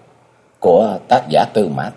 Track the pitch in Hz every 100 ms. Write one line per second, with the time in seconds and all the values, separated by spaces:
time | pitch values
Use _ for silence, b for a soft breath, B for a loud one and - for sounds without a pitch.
0 | _ _ _ _ _ _ 90 87 110 95
1 | - 123 - 76 - 110 90 67 95